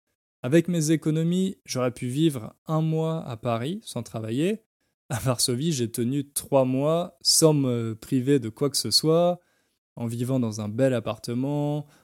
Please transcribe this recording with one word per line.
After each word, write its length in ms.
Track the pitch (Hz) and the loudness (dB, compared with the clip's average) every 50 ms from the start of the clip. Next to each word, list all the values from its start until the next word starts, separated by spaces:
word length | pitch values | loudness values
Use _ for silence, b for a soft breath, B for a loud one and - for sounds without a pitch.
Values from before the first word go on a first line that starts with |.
| _ _ _ _ _ _ _ _ - | _ _ _ _ _ _ _ _ -2
Avec 240 | 123 143 170 165 | 2 2 4 4
mes 240 | - 175 170 151 151 | 2 0 0 2 2
économies, 680 | 165 151 - 156 156 160 165 170 175 185 190 190 - - _ | 2 2 2 0 0 0 0 0 0 0 0 -2 -4 -8 _
j'aurais 280 | - - 127 123 127 120 | -8 -4 -2 -2 -2 -2
pu 120 | - 131 | -4 -6
vivre 480 | 123 123 147 165 160 135 127 107 - - _ _ | -4 0 2 2 2 2 -2 -10 -12 -16 _ _
un 140 | - 160 156 | -2 0 0
mois 440 | 160 160 160 160 160 160 160 160 - | 0 0 0 0 -2 -2 -4 -4 -6
à 120 | - 120 | -8 -10
Paris 440 | 110 - 123 117 113 120 147 185 220 - | -6 -2 -2 -2 -2 -2 -4 -6 -8 -10
sans 200 | - - 120 113 | -10 -10 -8 -8
travailler. 640 | - - 113 110 110 113 131 160 190 220 214 - _ _ _ _ _ _ _ _ _ | -8 -8 -8 -6 -4 -2 0 0 0 -2 -4 -8 _ _ _ _ _ _ _ _ _
À 80 | 135 | -8
Varsovie, 540 | 110 - 131 123 - - - 123 120 151 175 | -2 0 -2 0 0 0 -2 0 0 0 0
j'ai 180 | 156 123 120 110 | 0 0 -2 -4
tenu 400 | - - 117 120 135 143 139 - | -2 -2 -2 -2 -2 -2 -4 -4
trois 340 | _ - - - 143 135 131 | _ -10 -4 2 4 4 4
mois 540 | 127 131 131 143 151 160 170 180 185 - _ | 4 2 0 2 0 0 0 -2 -6 -10 _
sans 340 | - - - - 160 156 151 | 0 2 4 6 6 6 6
me 400 | 147 135 127 120 117 113 113 107 | 4 2 2 0 0 -2 -4 -6
priver 420 | 107 - - 139 131 123 135 143 | -8 -6 -2 -2 0 2 4 2
de 120 | 139 113 110 | 2 2 -2
quoi 200 | - - 147 139 | -4 -2 -2 -2
que 80 | - | 0
ce 140 | - - 110 | -2 -2 2
soit, 480 | - - - 156 160 170 175 175 175 175 _ _ _ _ _ _ _ _ _ _ _ | 2 2 4 4 4 4 4 2 0 -2 _ _ _ _ _ _ _ _ _ _ _
en 100 | - 120 | -8 -6
vivant 340 | 117 120 117 123 123 135 131 | -6 -4 -4 -2 0 0 0
dans 220 | 120 113 104 110 | 0 -2 -2 -4
un 80 | 107 104 | -6 -6
bel 240 | 107 117 135 135 127 | 0 0 2 2 2
appartement, 920 | 117 104 113 113 - - - 120 123 131 139 147 147 147 147 147 151 147 b b b | 0 -2 -4 -8 -6 -6 -6 -4 -4 -2 -2 -2 -2 -2 -2 -2 -4 -6 b b b